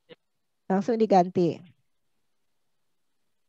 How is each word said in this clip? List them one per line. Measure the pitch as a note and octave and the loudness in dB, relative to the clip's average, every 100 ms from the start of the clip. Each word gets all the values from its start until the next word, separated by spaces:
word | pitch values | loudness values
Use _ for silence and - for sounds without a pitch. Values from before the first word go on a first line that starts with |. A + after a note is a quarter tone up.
| - D#3+ _ _ _ _ - | -20 -20 _ _ _ _ -4
Langsung | F#3+ G3+ A3+ | -4 -2 -2
diganti. | G#3+ F#3+ F3+ F#3 E3+ - - _ _ _ _ _ _ _ _ _ _ _ _ _ _ _ _ _ | 2 2 2 0 -2 -4 -12 _ _ _ _ _ _ _ _ _ _ _ _ _ _ _ _ _